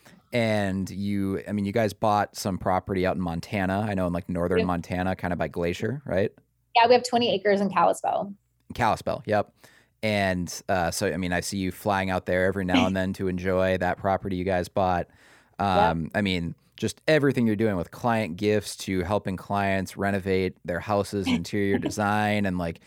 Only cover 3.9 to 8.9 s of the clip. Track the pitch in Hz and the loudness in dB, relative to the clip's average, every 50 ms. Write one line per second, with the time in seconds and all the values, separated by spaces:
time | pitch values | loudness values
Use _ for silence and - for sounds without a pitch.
3.9 | 101 95 92 87 87 87 - - 87 85 87 87 90 87 90 90 87 85 80 - | -2 -2 0 0 -2 -4 -4 -4 -4 -2 0 0 2 2 2 0 -2 -2 -4 -4
4.9 | 92 90 90 95 92 - - 87 87 82 85 73 76 87 85 87 92 - 113 113 | -4 -2 -2 -2 -2 -2 -4 -4 -2 -2 -4 -4 -2 -2 -2 -2 -2 -2 -4 -6
5.9 | 131 147 - - 87 92 104 - - _ _ _ _ _ _ _ - 233 233 240 | -6 -6 -6 -2 0 0 0 -2 -4 _ _ _ _ _ _ _ 4 4 6 8
6.9 | 247 247 247 - 240 233 240 214 190 185 - 208 196 202 202 185 170 170 175 190 | 6 6 4 2 0 0 2 0 0 0 2 2 2 2 2 0 2 2 4 4
7.9 | 190 - - - - - 196 202 196 - _ _ _ _ _ - - - 120 107 | 2 0 -2 -2 -2 -2 -4 -6 -10 -16 _ _ _ _ _ -10 -4 0 2 2